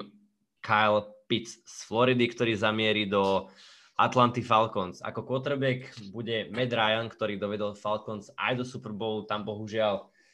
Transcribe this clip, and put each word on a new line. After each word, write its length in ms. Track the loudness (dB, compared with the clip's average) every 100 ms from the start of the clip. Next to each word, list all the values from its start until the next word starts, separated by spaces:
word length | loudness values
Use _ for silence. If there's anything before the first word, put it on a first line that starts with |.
| -4 -16 _ _ _ _
Kyle 480 | 0 4 4 4 0 -10 _
Pitts 400 | -2 -2 -14 -20
z 120 | -20 -6
Floridy, 360 | 2 4 4 2
ktorý 240 | 2 0
zamierí 560 | 2 0 2 2 2 2
do 400 | 2 4 2 -2 -12 -20 -20 -10 0
Atlanty 440 | 2 4 4 2
Falcons. 600 | 2 4 4 0 -6 -6
Ako 240 | -10 -10 -6
quarterback 640 | -4 -2 -2 0 -2 -6 -14 -14
bude 400 | -10 -4 -4 -4
Matt 200 | -4 -2
Ryan, 360 | 2 2 2 -2
ktorý 320 | -4 -4 -2
dovedol 320 | -4 -2 -4 -4
Falcons 540 | -4 -4 -4 -10 -10 -4
aj 200 | -2 -2
do 80 | -2
Super 280 | -8 -10
Bowlu, 360 | -6 -4 -4 -4
tam 160 | -6 -4
bohužiaľ 640 | -8 -4 0 2 0 -4 _ _